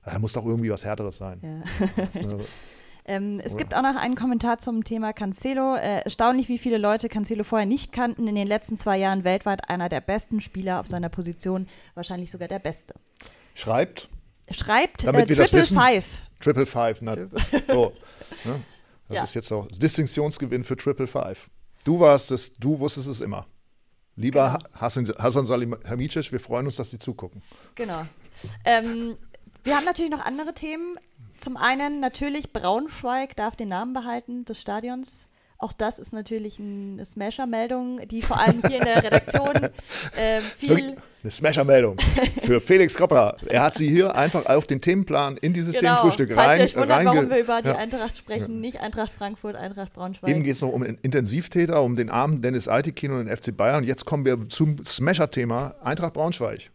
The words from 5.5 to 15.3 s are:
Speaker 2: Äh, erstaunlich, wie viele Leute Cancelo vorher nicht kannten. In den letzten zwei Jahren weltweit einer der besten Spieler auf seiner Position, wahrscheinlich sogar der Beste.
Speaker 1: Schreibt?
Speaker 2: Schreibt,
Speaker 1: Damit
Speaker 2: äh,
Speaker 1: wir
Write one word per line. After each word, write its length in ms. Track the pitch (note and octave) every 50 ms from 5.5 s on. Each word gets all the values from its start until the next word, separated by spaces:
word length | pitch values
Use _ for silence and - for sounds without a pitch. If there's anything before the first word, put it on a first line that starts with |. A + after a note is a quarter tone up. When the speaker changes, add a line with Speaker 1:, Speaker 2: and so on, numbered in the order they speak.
| C4+ C4 C4 C4+ C4
Speaker 2:
Äh, 260 | - - - G3+ F#3
erstaunlich, 480 | - - - - A#3 A#3+ B3+ C4 B3+ -
wie 80 | A#3+ A#3
viele 180 | - B3+ A3+ A3
Leute 320 | G3+ G3+ G#3+ A3 A#3+ A3+
Cancelo 340 | - A3 G#3 F3 A3+ G#3 G#3
vorher 220 | - - A3 G#3
nicht 260 | G3 A#3+ C#4 - -
kannten. 360 | - - A#3+ A#3+ A3+ - A#3 A3
In 80 | G#3
den 120 | G#3 G3+ G3+
letzten 300 | G3+ A3 - - A3+ G3+
zwei 200 | - G#3+ G3 F#3+
Jahren 260 | G3 F#3+ F#3+ F#3+ F3+
weltweit 460 | F3+ F#3 F#3+ - G#3 G3 G3 - -
einer 200 | F3 F3+ F3 F3+
der 120 | E3+ C#3
besten 380 | - - G3 A3 - - A3+ G#3+
Spieler 400 | - - - F#3 F#3 F#3+ F3+ F3+
auf 80 | F#3 -
seiner 220 | F#3 F3 F3 E3+
Position, 580 | - - F3+ F3 E3+ - - F#3 F#3 F#3+ F#3+ F#3 - - - - _
wahrscheinlich 340 | - F3 E3+ F#3 F3+ F3+ E3+
sogar 160 | - F#3 F3+ E3+
der 120 | G3 G3
Beste. 340 | F#3+ - D#3+ - - - - - _ _ _ _ - - _ _ _ _ _
Speaker 1:
Schreibt? 520 | - - A2 A2 B2 E3 F#3 - - - - - - - _ _ _ _ -
Speaker 2:
Schreibt, 520 | F#3 - - - G#3+ A#3+ D#4 F4+ - - -
Speaker 1:
Damit 200 | - - - -
Speaker 2:
äh, 40 |
Speaker 1:
wir 60 | D3